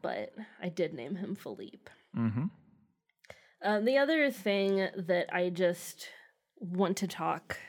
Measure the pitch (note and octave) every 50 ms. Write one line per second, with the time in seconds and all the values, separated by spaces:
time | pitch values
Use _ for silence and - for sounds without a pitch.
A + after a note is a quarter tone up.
0 | - D#3+ - G2+ G#2+ - - G#3+ G#3+ - - - - F3 E3 F#3 F3 D#3 - C3
1 | A#2 C#3 G3+ F3+ G3 - G3+ - - C3 G#2+ - G2 - - - _ - - _
2 | _ _ - - A#2 A2+ G#2 A#2+ D3+ G3+ - - _ _ _ _ _ _ _ _
3 | _ _ _ _ _ - - - _ _ _ _ - G3+ G#3+ G#3 G#3+ A#3 C4 C#4
4 | C#4 C#4+ D#4+ D#4 D4 C#4 - - - G#3+ G3+ G3+ G3 G3 G3 F#3+ F#3+ - - G3
5 | F3+ E3 F3+ F3 D3 - - F3+ F3+ F3+ F3+ E3+ F#3 F3 F3 E3+ - - - -
6 | - - - - - - _ _ _ _ _ - A3 F3 F3+ F3+ G3 E3+ G3 -
7 | G3+ F3 - - D#3+ E3 D#3+ D#3+ - _ - - -